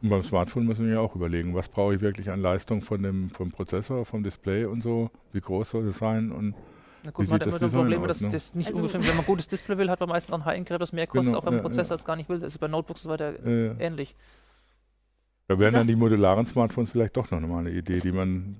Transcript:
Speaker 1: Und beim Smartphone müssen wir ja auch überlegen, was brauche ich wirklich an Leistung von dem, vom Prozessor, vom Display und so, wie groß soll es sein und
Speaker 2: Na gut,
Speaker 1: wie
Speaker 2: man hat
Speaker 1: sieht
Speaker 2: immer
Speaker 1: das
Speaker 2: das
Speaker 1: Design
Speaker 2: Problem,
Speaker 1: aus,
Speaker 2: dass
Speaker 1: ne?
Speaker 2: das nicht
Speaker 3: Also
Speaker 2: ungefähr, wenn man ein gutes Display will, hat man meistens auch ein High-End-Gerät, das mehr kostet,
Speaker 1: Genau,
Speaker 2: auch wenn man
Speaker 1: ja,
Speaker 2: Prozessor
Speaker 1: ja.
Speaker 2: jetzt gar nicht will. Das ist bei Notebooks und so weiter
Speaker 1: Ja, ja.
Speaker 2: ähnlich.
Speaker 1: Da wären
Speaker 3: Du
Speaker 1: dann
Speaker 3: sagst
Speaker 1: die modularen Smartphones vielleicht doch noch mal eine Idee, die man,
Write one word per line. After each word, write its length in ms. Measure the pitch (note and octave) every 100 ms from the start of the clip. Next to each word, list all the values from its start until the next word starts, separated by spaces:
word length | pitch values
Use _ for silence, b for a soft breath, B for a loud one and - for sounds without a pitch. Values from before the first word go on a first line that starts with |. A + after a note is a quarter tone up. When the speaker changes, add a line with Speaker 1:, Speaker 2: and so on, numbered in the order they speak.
Speaker 1:
Und 60 | G#2+
beim 120 | G2
Smartphone 440 | - F#2 F2 A#2 A#2
müssen 180 | A2 A2+
wir 80 |
ja 60 | A2
auch 160 | A2 F#2
überlegen, 400 | E2+ E2+ F2 F2+
was 120 | -
brauche 280 | - G2+ G2
ich 60 |
wirklich 280 | G#2 G2 F#2+
an 100 | F#2+
Leistung 440 | F#2 F#2+ - G#2+
von 180 | - G2+
dem, 300 | G2 F#2+ F#2
vom 180 | - F2+
Prozessor, 560 | - F#2 F#2+ A2 C3 A2+
vom 160 | G#2+
Display 440 | G2+ - G2 G2+ A2+
und 180 | A#2
so, 260 | A#2 A#2 A2+ - _
wie 80 | G2
groß 300 | - F#2+ A2+
soll 160 | A2+ G#2+
es 100 | -
sein 340 | A2 A2 A2
und 220 | D2+ G#2 - - B B B
Speaker 2:
Na 60 | D3+
gut, 160 | - G2
Speaker 1:
wie 40 |
Speaker 2:
man 80 | D#3+
hat 60 | -
Speaker 1:
sieht 20 |
Speaker 2:
immer 40 |
Speaker 1:
das 0 | E3+
Speaker 2:
das 100 | -
Speaker 1:
Design 100 | -
Speaker 2:
Problem, 200 | - -
Speaker 1:
aus, 60 | -
Speaker 2:
dass 120 | -
Speaker 1:
ne? 80 | G3+
Speaker 2:
das 240 | D#3+ -
nicht 140 | F3 E3+
Speaker 3:
Also 100 | F#3
Speaker 2:
ungefähr, 220 | E3 F3+
wenn 60 | -
man 100 | E3
ein 40 | E3
gutes 220 | F#3 -
Display 300 | F#3+ - G3
will, 100 | F#3+
hat 100 | F3+
man 80 | F3
meistens 240 | E3+ - E3+
auch 20 |
ein 80 | D#3
High-End-Gerät, 360 | F3 F3 F3
das 100 | E3+
mehr 140 | E3+ E3
kostet, 220 | D3+ B2
Speaker 1:
Genau, 60 | A#2
Speaker 2:
auch 60 | -
wenn 80 |
man 60 | A#2
Speaker 1:
ja, 0 |
Speaker 2:
Prozessor 320 | - A#2+ F3 E3
Speaker 1:
ja. 20 |
Speaker 2:
jetzt 60 | -
gar 100 | D#3+
nicht 140 | D3+
will. 80 | F3
Das 160 | E3
ist 60 | D#3
bei 80 | D3+
Notebooks 320 | D#3 E3 D#3+
und 40 | D#3+
so 40 |
weiter 340 | D#3 D3+ -
Speaker 1:
Ja, 300 | A#2 A#2 A2+
ja. 60 | A2+
Speaker 2:
ähnlich. 360 | E3 D#3+ C#3 - b b b b b b _ _ _ _ _ _ -
Speaker 1:
Da 120 | F#2+
wären 140 | G#2
Speaker 3:
Du 40 | A#2+
Speaker 1:
dann 80 | A2+
Speaker 3:
sagst 40 |
Speaker 1:
die 40 | A2+
modularen 520 | A2+ G#2+ F#2+ G2+ A#2+
Smartphones 420 | B2+ A2+ - A2+
vielleicht 260 | A#2+ G#2+ C3
doch 140 | A2
noch 100 | E2+
mal 200 | D#2+ E2+
eine 100 | E2+
Idee, 300 | F2 F2 F2+
die 120 | F#2
man, 440 | F#2+ F#2+ F#2 F#2+